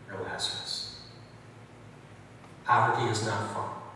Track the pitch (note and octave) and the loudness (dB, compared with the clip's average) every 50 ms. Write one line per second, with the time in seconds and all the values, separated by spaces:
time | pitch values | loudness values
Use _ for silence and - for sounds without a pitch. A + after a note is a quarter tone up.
0 | - - G2+ F#2 - - - - - - - - - - - - - - - - | -10 -8 -6 -4 -2 -2 0 0 0 0 0 -2 -2 -2 -2 -2 -4 -6 -8 -10
1 | - - - - - - - - - - - - - - - - - - - - | -12 -14 -14 -14 -16 -16 -16 -16 -16 -16 -16 -16 -16 -16 -16 -16 -16 -16 -16 -16
2 | - - - - - - - - - - - - - - - - - - - A#2+ | -16 -16 -16 -18 -16 -18 -18 -18 -16 -16 -16 -4 4 6 8 8 8 8 6 6
3 | A#2+ A2 G#2+ - A2 A2 G#2 G#2 G#2 - - - - - - - - - - | 4 4 4 4 4 4 4 2 2 0 0 -2 -2 -2 -4 -6 -8 -10 -12